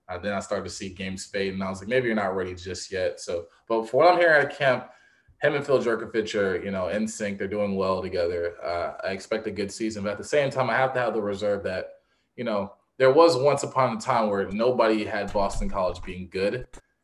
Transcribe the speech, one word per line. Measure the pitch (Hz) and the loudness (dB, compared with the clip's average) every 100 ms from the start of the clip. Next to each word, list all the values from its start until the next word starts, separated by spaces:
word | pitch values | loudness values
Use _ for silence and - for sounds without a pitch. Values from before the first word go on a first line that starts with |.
| - | -12
uh, | 90 | -8
then | 101 | -4
I | 98 | -4
started | - 98 | -4 -4
to | 90 | -4
see | - 98 | -8 -10
games | 90 95 95 | -8 -8 -8
fade, | - 101 98 | -8 -4 -4
and | 95 | -4
I | 95 | -6
was | 95 | -6
like, | 98 | 0
"Maybe | 131 120 | 0 2
you're | 107 | 0
not | 98 95 | 0 -2
ready | 92 | -4
just | 87 92 90 - | -8 -10 -10 -6
yet." | 95 92 - | -2 -2 -4
So, | - 85 - _ - | -6 -8 -8 _ -2
but | 113 110 | -2 0
for | 131 | 6
what | 170 | 6
I'm | 175 | 6
hearing | 170 151 | 6 6
out | - | 4
of | - | 0
camp, | 139 123 - - _ _ _ - | 2 2 -2 -20 _ _ _ -2
him | 147 | 0
and | 143 | 0
Phil | 135 127 | 2 2
Jerkovich | 113 110 107 113 104 107 | 4 -2 -2 -2 0 0
are, | 95 90 | 0 0
you | 98 | -2
know, | 95 90 | -4 -2
in | 104 110 | -2 -2
sync. | - 101 98 | -4 -6 -4
They're | 95 | -4
doing | 104 101 95 | -2 -2 0
well | 95 92 | 0 0
together. | 90 90 87 87 85 - | -2 -2 0 0 -4 -6
Uh, | 82 87 80 - 92 | -6 -4 -4 -6 -6
I | |
expect | 98 - 110 107 | -6 -4 -4 -4
a | |
good | 101 98 | -4 -6
season, | - 110 101 | -4 -6 -4
but | 101 | -4
at | 101 | -6
the | |
same | 98 147 135 | 0 0 2
time, | 131 120 | 0 0
I | |
have | 117 131 | 2 2
to | 123 | 0
have | 117 | 0
the | 110 | -2
reserve | 101 98 104 98 | -4 -2 -2 -2
that, | 98 92 - - _ _ _ - | -2 -6 -8 -16 _ _ _ -8
you | |
know, | 117 104 98 - _ - | -4 -4 -4 -12 _ 4
there | 131 | 6
was | 139 165 127 | 8 8 8
once | 143 139 | 2 2
upon | 131 135 123 110 | 0 2 2 0
a | |
time | 135 120 107 | 0 2 2
where | 98 95 | 0 -2
nobody | 104 123 120 113 110 | 0 0 4 4 2
had | 101 104 98 | 0 -4 -2
Boston | 101 113 - 101 | 0 0 0 -2
College | 98 90 90 | 0 -2 -4
being | 95 90 92 | -10 -12 -8
good. | 92 101 123 127 - _ _ | -2 -2 -2 -10 -18 _ _